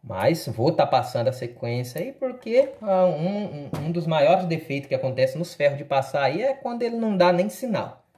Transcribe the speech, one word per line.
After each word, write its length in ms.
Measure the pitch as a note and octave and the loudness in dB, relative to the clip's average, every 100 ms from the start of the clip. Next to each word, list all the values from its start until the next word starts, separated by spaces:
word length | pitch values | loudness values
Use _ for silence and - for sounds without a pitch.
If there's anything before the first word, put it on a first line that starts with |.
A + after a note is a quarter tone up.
| A#2+ | -10
Mas 400 | F#2+ A2 E3 - | 0 2 2 -4
vou 220 | A2 C3+ | 0 0
tá 160 | D#3+ C#3 | 2 2
passando 420 | C3 - B2 A#2+ | 2 0 -2 -2
a 40 | |
sequência 680 | B2 A#2+ - A#2+ A#2+ B2 C3 | -2 -10 -8 -6 -4 -6 -8
aí, 140 | A#3 | -8
porque, 600 | C4+ B3+ B3 A3+ A#3 C#4 - | -6 -8 -8 2 2 2 -2
ah, 240 | G#3+ F#3+ F#3 | 0 4 4
um, 380 | D#3 E3+ G#3 | 2 -2 -4
um, 260 | G3+ D3 C#3 - D3+ | -6 -8 -10 -6 -4
um 40 | |
dos 160 | E3+ D#3+ | -4 0
maiores 380 | D#3 C#3+ F#3 | 4 6 4
defeitos 420 | F3+ E3 - C#3 C#3 | 2 -4 -4 -8 -2
que 80 | |
acontece 440 | B2+ C3 B2 C3 D3+ | -2 -2 0 0 0
nos 160 | E3+ | -8
ferros 240 | - D#3+ C#3 | 2 2 2
de 60 | C#3 | 0
passar 380 | C#3 C3 D3 | 0 0 0
aí 180 | C3+ D#3 | 0 0
é 100 | C4 | -2
quando 300 | C4 A#3+ A#3+ | -2 -6 -4
ele 140 | A#3 A#3 | -4 -2
não 200 | A3+ F#3+ | -2 4
dá 160 | F3 | 4
nem 160 | F3 G3+ | 4 0
sinal. 560 | - B3+ F3 G2+ - _ | -4 -4 -4 -4 -12 _